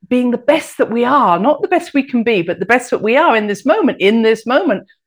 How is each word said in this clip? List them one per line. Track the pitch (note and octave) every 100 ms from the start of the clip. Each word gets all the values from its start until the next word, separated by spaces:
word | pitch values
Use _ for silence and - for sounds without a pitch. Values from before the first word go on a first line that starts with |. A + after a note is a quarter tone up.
| -
being | B3 B3
the | A#3+
best | C4 D#4 - -
that | -
we | A#3 A#3+
are, | A3+ A3 E3+
not | A3 D4+
the | F#4+
best | F4 E4+
we | C#4+
can | C4+ A#3+
be, | A3+ G#3+
but | E3+ E3+
the | F#3+
best | A#3+ B3
that | -
we | G#3 B3
are | E4 A3+
in | G#3+
this | G3+ C4
moment, | G4 D4+ F3
in | F#3 A3+
this | A3 A3 A3+
moment, | C4+ F#4 G3 - _